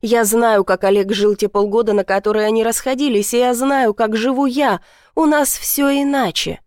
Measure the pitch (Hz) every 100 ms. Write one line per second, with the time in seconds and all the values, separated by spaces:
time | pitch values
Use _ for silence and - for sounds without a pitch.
0 | 226 233 214 226 233 214 190 185 196 202
1 | 196 196 208 202 202 208 202 208 226 208
2 | 190 196 208 214 214 226 226 226 - 262
3 | 285 214 202 240 247 240 269 277 247 202
4 | 220 220 233 262 277 247 277 185 - _
5 | _ - 320 302 269 - - - 277 277
6 | 285 277 220 - - 160